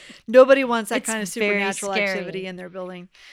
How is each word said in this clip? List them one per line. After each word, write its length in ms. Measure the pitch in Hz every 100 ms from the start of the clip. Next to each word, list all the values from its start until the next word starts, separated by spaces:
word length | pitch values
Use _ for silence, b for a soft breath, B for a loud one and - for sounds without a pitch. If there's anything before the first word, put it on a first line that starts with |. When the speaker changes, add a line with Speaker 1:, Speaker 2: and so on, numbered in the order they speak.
| B B -
Speaker 1:
Nobody 360 | 247 262 269
wants 260 | 254 233 214
that 80 | 240
Speaker 2:
It's 80 | -
Speaker 1:
kind 160 | 220
of 100 | 190
Speaker 2:
very 200 | 240 208
Speaker 1:
supernatural 400 | 202 196 190 202
Speaker 2:
scary. 140 | 190 202
Speaker 1:
activity 360 | 185 180 190 185
in 100 | 180
their 120 | 180
building. 400 | 185 180 180 185 B B